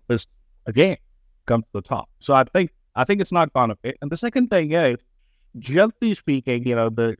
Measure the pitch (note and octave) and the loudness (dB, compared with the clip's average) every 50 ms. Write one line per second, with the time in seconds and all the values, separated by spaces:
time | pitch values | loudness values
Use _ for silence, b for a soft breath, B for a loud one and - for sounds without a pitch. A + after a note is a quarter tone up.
0 | _ - A#2+ A2 - _ _ _ _ _ _ _ - C3 G#2+ B2 E3 F#3+ - - | _ -2 -4 -4 -4 _ _ _ _ _ _ _ -10 -4 2 2 2 2 2 -4
1 | _ _ _ _ _ _ _ _ - - A#2+ A#2 A2 _ - G2+ F#2+ - C3+ - | _ _ _ _ _ _ _ _ -4 0 0 0 0 _ -8 -10 -6 -6 -8 -8
2 | - _ _ _ - - C#3 C3 B2+ - - F3+ F#3 D#3+ _ _ _ _ - A2 | -8 _ _ _ -2 2 4 4 4 4 2 0 0 0 _ _ _ _ -4 -4
3 | B2+ - G3+ G3+ F#3 - F3+ E3+ D#3+ D3 - C3 B2 A2+ G#2 - - B2 C3+ - | 0 0 0 -2 -2 -2 0 0 0 0 0 0 0 0 -2 -6 -8 -10 -8 -8
4 | C#3+ C#3+ E3 D#3+ - A#3+ - C4 B3 A3+ G#3 F#3 D#3+ D3 D#3+ E3+ E3 C3 A#2+ A#2 | -8 -10 -8 -6 -6 -4 0 0 0 2 2 0 0 2 0 0 2 0 0 -2
5 | _ _ _ _ _ _ _ _ _ _ - A#2+ A#2 A#2+ C#3 F3 G#3 A3+ - - | _ _ _ _ _ _ _ _ _ _ -20 -16 -8 -2 2 4 2 2 2 -2
6 | A#3+ A3+ G3+ - - - C#3+ C3+ - C3 B2 A#2+ B2 B2 A#2+ A#2 A2+ A2+ A2 A#2 | -2 -2 -2 -2 -2 -2 -2 -2 -2 -2 -4 -2 0 -2 0 0 0 0 0 0
7 | A#2 A2+ A2 - | -2 -2 -2 -6